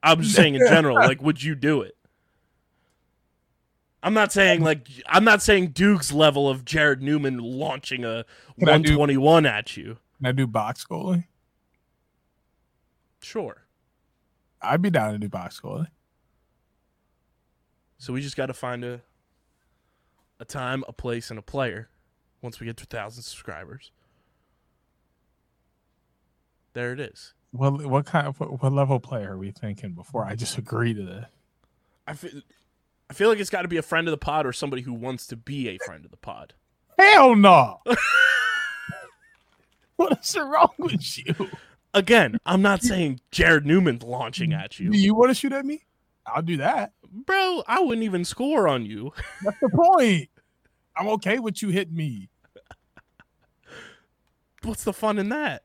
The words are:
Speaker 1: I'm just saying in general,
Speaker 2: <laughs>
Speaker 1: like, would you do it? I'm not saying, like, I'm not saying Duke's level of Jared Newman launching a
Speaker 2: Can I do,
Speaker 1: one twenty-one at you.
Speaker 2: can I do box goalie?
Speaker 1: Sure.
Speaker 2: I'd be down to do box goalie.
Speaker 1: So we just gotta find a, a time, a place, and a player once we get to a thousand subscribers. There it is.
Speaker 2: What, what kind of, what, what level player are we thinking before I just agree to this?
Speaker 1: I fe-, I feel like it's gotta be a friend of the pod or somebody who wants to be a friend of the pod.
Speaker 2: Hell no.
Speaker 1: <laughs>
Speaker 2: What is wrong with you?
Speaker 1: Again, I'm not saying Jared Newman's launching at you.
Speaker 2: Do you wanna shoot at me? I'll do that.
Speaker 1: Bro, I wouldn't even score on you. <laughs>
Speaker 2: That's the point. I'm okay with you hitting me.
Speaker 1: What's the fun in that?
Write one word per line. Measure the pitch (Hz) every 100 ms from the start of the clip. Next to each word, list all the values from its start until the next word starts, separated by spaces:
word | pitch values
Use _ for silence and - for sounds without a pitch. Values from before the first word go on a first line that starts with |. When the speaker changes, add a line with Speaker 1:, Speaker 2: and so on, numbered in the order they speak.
Speaker 1:
I'm | 147 160
just | 156 202
saying | 165 135
in | 123
general, | 165 151 123
Speaker 2:
<laughs> | -
Speaker 1:
like, | 135
would | 139 147
you | 139 147
do | 135 151
it? | 92 - _ _ _ _ _ _ _ _ _ _ _ _ _ _ _ _ _ _ _ _
I'm | 180
not | 214 208
saying, | 202 190 175
like, | 160 151 - 123 -
I'm | 170
not | 220 208
saying | - 208 180
Duke's | 131 202 202 143
level | 143 156 139 143
of | 131 120
Jared | 156 147 135
Newman | 135 151 139 127
launching | 117 127 151 135 - 131
a | 120 113 117 - _ -
Speaker 2:
Can | 170
I | 156
do, | 151 151
Speaker 1:
one | 147
twenty-one | 135 139 165 151
at | 107 120 -
you. | - 113 _ _
Speaker 2:
can | 131
I |
do | 131 131
box | 110 107 - -
goalie? | 170 190 180 170 _ _ _ _ _ _ _ _ _ _ _ _ _ _ _ _ _ _ _
Speaker 1:
Sure. | - 226 151 - _ _ _ _ _ _ _ _ _ _
Speaker 2:
I'd | 95 147
be | 196
down | 160 107
to | 107
do | 104
box | 92 87 -
goalie. | 92 90 165 _ _ _ _ _ _ _ _ _ _ _ _ _ _ _ _ _ _ _ _ _
Speaker 1:
So | -
we | 127
just | 143 -
gotta | 131
find | 127 127 123
a, | 123 123 _ _ _ _ _ _ _ _ _ _ _ _ _ _
a | 117
time, | 143 127 135 -
a |
place, | - 123 117 -
and | 110
a |
player | - 143 127 98 110 _ _ _ _ _
once | 123 113
we | 113
get | 113
to |
a | -
thousand | 117 104 120
subscribers. | 117 - - 80 87 135 _ _ _ _ _ _ _ _ _ _ _ _ _ _ _ _ _ _ _ _ _ _ _ _ _ _ _ _ _
There | - 120
it | 127
is. | 135 - - _ _
Speaker 2:
What, | 123 135 139 147
what | 131 147
kind | 165 143
of, | 139
what, | 156 139
what | 135
level | 139 139 135
player | - 127 98
are | 95
we | 98
thinking | 98 107 101 104
before | 87 - 123 101
I | 107
just | 120 -
agree | 110 113 117
to | 107
this? | 95 92 113 _ _ _ _ _ _ _ -
Speaker 1:
I |
fe-, | 151 175 143 _ _ _ _ _ _ _
I |
feel | 143 208
like | 214
it's | 190
gotta | 196 180
be | 165
a |
friend | 151 165 170
of |
the | 151
pod | - 151 139
or |
somebody | 120 143 127
who | 123
wants | 120 127 127 -
to | 117
be | 117 143 123
a | 95
friend | - 80 76
of |
the | -
pod. | - 90 65 _ _ _ _ -
Speaker 2:
Hell | 392 415 262 226
no. | 202 170 120 92 -
Speaker 1:
<laughs> | 240 - - - - - - - - - - - _ _ _ _ _ _ _ _ _
Speaker 2:
What | 339 294
is | - -
wrong | 285 311 339 -
with | 349 190 - -
you? | - 160 190 - _ _ _
Speaker 1:
Again, | 202 190 233 147 220 -
I'm | 185
not | 202 196
saying | 240 190 160 127 _
Jared | - 165 160 143
Newman's | 175 175 120
launching | 120 123 120 151 170
at | 156 98 -
you. | 180
Speaker 2:
Do | 208
you | 196 214
wanna | 247
shoot | 254 277
at | 277 277
me? | 302 _ _ _ _ -
I'll | 123
do | 165 170
that. | 165 285 202 _ _
Speaker 1:
Bro, | 190 269 381 370 349 -
I | 254
wouldn't | 349 226
even | 226 180 175
score | - 262 302 185
on | 131 110
you. | 107 123 - -
<laughs> | - 196
Speaker 2:
That's | 202
the | 262
point. | - 339 370 240 180 131 _ _ _ _ _ _ -
I'm | 196
okay | 214 185 233
with | 220 -
you | 208
hitting | 185 180 165
me. | 156 110 95 _ _ - _ - _ _ _ _ _ _ _ _ _ - - _ _ _ _ _ _ _
Speaker 1:
What's | 226 214
the | -
fun | 190 220 208
in | 202
that? | 277 294 131